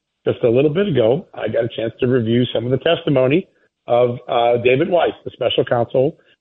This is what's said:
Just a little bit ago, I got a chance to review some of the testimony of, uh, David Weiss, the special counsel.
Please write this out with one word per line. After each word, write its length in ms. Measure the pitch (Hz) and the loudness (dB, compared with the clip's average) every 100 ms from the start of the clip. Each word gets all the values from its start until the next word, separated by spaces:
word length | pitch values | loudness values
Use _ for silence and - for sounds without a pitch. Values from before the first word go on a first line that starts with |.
| _ _ - | _ _ -6
Just 180 | 117 | 0
a 60 | 123 | 2
little 240 | 117 151 | 2 2
bit 140 | 151 208 | 0 -2
ago, 400 | 131 110 139 - | 2 2 2 -2
I 140 | - 110 | -10 -6
got 160 | 113 117 | -4 -4
a 40 | |
chance 240 | - 113 - | -4 -8 -4
to 80 | 123 | -2
review 380 | 127 110 120 123 | 0 0 0 0
some 120 | 120 120 | -2 -2
of 60 | |
the 60 | 131 | -2
testimony 720 | - 170 - 139 127 156 - _ _ _ - | 0 -2 0 0 2 0 -4 _ _ _ -2
of, 320 | 120 123 123 - | 0 2 -2 -4
uh, 300 | 123 117 120 | 0 2 2
David 320 | 117 131 180 | 2 2 2
Weiss, 240 | 175 156 - | 0 0 -4
the 60 | - | -14
special 320 | - 117 - | -6 -4 -2
counsel. 540 | 131 120 117 135 135 - _ _ | 0 -2 0 0 0 -2 _ _